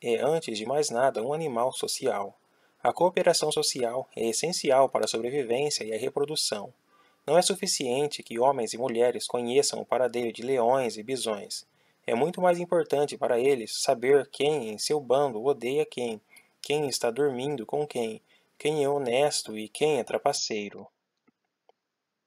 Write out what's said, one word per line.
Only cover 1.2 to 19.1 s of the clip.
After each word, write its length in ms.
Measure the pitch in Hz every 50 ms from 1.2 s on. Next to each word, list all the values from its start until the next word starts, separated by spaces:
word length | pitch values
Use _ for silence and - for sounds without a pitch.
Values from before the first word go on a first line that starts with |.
| 110
um 100 | 131 147
animal 400 | 160 165 151 123 113 120 131 127
social. 640 | - - - - - 135 127 107 101 101 98 - _ _ _ _ _ _ _ _ _ -
A 100 | 123 -
cooperação 600 | - 170 180 180 190 180 180 165 - - 151 151
social 560 | 151 151 - - 139 120 113 117 131 131 - -
é 100 | - 113
essencial 640 | 113 110 - - 160 180 - - - 131 131 135 127
para 160 | - 110 110
a 40 | 104
sobrevivência 760 | - 113 113 123 131 147 131 110 117 127 143 147 143 - 117
e 80 | 107 110
a 60 | 110
reprodução. 720 | 120 135 - 143 143 143 156 151 - - - - 98 - - _ _ _ _ _ _ _ _ _ -
Não 100 | - 147
é 60 | 170 180
suficiente 800 | - 202 - - 185 - - 147 123 120 135 147 147 - - 110
que 160 | - 117 117
homens 340 | 120 135 143 135 113 107 -
e 60 | 113
mulheres 480 | 120 135 120 113 120 123 120 107 -
conheçam 540 | - - 123 120 117 123 139 135 - - 113
o 40 | 107
paradeiro 480 | - - 120 127 120 113 120 123 117 110
de 80 | -
leões 560 | 113 127 135 127 113 117 131 135 131 117 104
e 60 | 110 107
bisões. 640 | 117 135 123 110 113 107 101 107 - - - - _ _ _ _ _ _ _ -
É 80 | - 120
muito 260 | 117 139 165 180 -
mais 180 | 180 180 175 175
importante 600 | 175 170 - 175 156 - - 139 147 143 - 107
para 200 | 135 120 127 117
eles 440 | 123 139 143 127 110 107 - - -
saber 440 | - 135 120 117 127 143 143 127 -
quem 400 | - - 135 147 156 147 117 110
em 80 | 107 101
seu 200 | - - 151 151
bando 460 | 139 117 123 139 147 139 117 104 113
odeia 400 | 139 143 120 113 120 135 151 156
quem, 380 | 151 - - 123 117 113 104 _ _ _ - _ _ _ _ -
quem 260 | - 143 151 151 135
está 220 | 120 - - 120
dormindo 560 | 113 123 143 147 131 120 127 143 151 131 107
com 200 | - - 143 151
quem, 360 | 143 - 127 117 113 110 110 _ _ _ _ _ _ _
quem 260 | - - 151 156 156 143
é 60 | 139
honesto 720 | 143 143 139 120